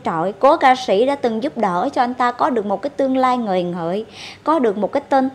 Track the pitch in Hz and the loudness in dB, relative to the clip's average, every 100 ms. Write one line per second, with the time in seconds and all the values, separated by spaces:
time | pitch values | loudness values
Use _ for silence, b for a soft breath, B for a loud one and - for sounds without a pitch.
0 | 233 165 180 - 269 311 269 254 247 196 | -4 -2 -2 2 4 4 4 2 2 2
1 | 262 285 247 220 285 233 202 175 269 285 | 2 0 -2 -2 -4 -2 -2 0 -2 0
2 | 247 247 247 247 311 233 202 196 285 - | -2 0 -2 0 0 0 -2 -4 -4 -2
3 | 269 262 254 247 220 185 175 175 165 196 | 0 2 2 0 0 -2 -2 -4 -4 -4
4 | 220 B B B - 320 233 202 185 - | -6 B B B -2 2 2 0 -2 -2
5 | - 269 262 | 0 0 2